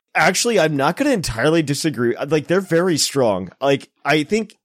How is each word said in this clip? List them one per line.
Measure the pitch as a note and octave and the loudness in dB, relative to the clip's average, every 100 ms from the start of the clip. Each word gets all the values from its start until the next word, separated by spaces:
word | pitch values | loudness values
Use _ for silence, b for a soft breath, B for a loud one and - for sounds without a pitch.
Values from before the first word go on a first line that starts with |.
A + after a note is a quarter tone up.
| _ | _
Actually, | F3 D#3+ F#3 A#3+ G#3 | 0 0 2 0 2
I'm | D#3+ C#3+ | 2 2
not | C#3 F3 | 0 0
gonna | C#4+ | 0
entirely | A#3 C#3+ A2+ D3 E3 | 0 -2 -2 2 2
disagree. | C#3+ C#3+ D#3+ A#2+ A#2+ - | 0 -2 -4 0 -2 -2
Like, | C#3 D#3 - | -2 -2 0
they're | F3+ | -2
very | F#3+ E3 F#3 D3 | 0 0 0 0
strong. | - C#3 A#2+ F#2 F2+ - | -2 0 2 0 -4 -4
Like, | C#3 C#3 - _ | -2 -2 -4 _
I | C#3 C#3+ | -2 0
think | D3 G3+ G#3+ - | 0 -4 -4 -14